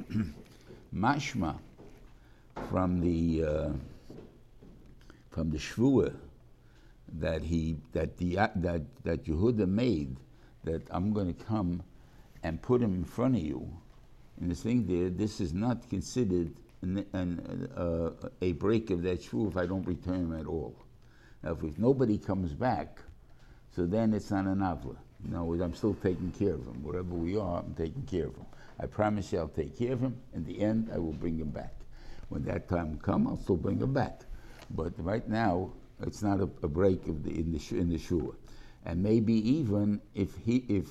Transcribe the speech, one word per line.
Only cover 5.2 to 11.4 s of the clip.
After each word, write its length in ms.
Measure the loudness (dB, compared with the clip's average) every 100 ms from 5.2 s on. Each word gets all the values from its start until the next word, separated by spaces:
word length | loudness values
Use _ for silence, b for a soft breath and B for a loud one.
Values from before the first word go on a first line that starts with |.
| B
from 200 | -2 0
the 80 | -2
Shvuah 560 | -4 2 6 6 6 0 -12 -20 -20 -20 b b b b -12 -4
that 220 | -2 -2
he, 360 | 0 0 0 -2 -4
that 240 | -2 -2 -2
the, 200 | -2 2
uh, 120 | 2 2
that, 240 | 0 0 -4 -6 -2
that 180 | -2
Yehuda 420 | 0 2 4 4 2
made, 520 | 4 2 2 -2 -8 -12 b b b -4
that 160 | -4 -4
"I'm 240 | -2 0
gonna 180 | 0 0
come 520 | -4